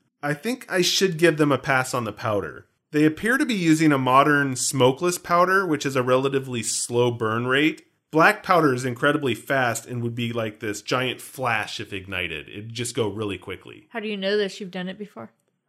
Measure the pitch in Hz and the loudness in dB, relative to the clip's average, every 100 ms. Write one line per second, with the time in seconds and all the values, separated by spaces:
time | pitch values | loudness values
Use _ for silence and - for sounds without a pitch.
0 | _ _ 147 147 220 254 - 185 175 - | _ _ -6 -4 -4 -6 -4 0 2 2
1 | 190 160 170 151 147 131 151 131 123 131 | 0 4 4 4 4 2 2 0 0 -2
2 | 113 101 117 104 82 60 - _ _ 151 | -4 -6 -4 -2 -4 -10 -20 _ _ 2
3 | 156 156 214 262 269 214 165 156 160 139 | 2 2 0 0 0 0 4 4 4 4
4 | 127 131 147 147 139 131 - 135 127 135 | 4 4 6 4 2 -2 -2 4 4 4
5 | 175 170 - 175 180 190 185 147 143 135 | 0 -2 0 2 4 2 2 0 -2 0
6 | 123 127 135 135 131 123 110 - - 120 | 2 2 2 -2 -4 -6 -4 -4 -2 2
7 | 123 117 110 113 123 131 156 160 _ _ | 2 0 -2 -2 0 2 2 -2 _ _
8 | _ 151 180 208 - 175 151 123 127 120 | _ 2 4 2 2 4 4 2 -2 -2
9 | 143 147 139 107 - 139 123 110 - 120 | 0 2 0 -2 -2 0 0 -2 -6 -6
10 | 120 117 117 117 113 107 110 101 - 127 | -6 -4 -4 -4 -6 -6 -8 -8 -4 -2
11 | 127 - - - 127 110 101 - 104 98 | -2 -6 -10 -6 -2 -2 -4 -8 -10 -10
12 | 92 95 87 78 - 104 113 113 117 - | -8 -6 -6 -8 -12 -14 -12 -8 -6 -4
13 | 110 101 104 92 - 90 - - - 233 | -4 -4 -6 -6 -10 -14 -16 -20 -16 -10
14 | 214 202 190 208 196 - 190 185 180 190 | -8 -6 -2 -2 -2 -6 -12 -10 -10 -10
15 | 208 - 226 _ _ _ | -14 -16 -20 _ _ _